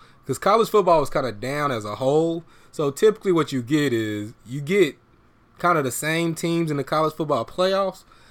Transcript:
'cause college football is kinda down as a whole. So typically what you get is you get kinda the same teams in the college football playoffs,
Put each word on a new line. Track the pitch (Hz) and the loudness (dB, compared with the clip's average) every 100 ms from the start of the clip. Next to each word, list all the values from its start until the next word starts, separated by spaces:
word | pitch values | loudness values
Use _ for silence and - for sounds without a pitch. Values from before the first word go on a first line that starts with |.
| - - - | -20 -20 -8
'cause | 131 | -2
college | 190 220 214 | 2 2 4
football | 208 180 165 | 2 4 4
is | 139 | 2
kinda | 156 127 | -2 -4
down | 104 127 147 143 | -6 -6 -4 -2
as | 117 | -4
a | 104 104 | -6 -2
whole. | 131 147 165 165 - - - | 2 2 2 -2 -10 -20 -18
So | - 143 | -4 -4
typically | 135 214 - 196 | 2 2 2 0
what | 165 143 | 2 2
you | 135 | -4
get | 120 151 143 | 0 0 2
is | 117 107 104 107 - - | 0 -2 -4 -8 -14 -12
you | 135 | -10
get | 143 202 156 - _ _ _ _ _ - | -2 2 2 0 _ _ _ _ _ -4
kinda | 175 165 | 0 0
the | 131 | 0
same | - 151 165 170 | -4 -2 -2 -2
teams | 160 170 170 165 | -2 -2 -2 -2
in | 143 | -4
the | |
college | 127 156 156 | -2 0 0
football | - 151 135 | -2 -2 -2
playoffs, | 113 - 185 190 196 - - - - | -2 -2 0 0 -2 -6 -20 -20 -20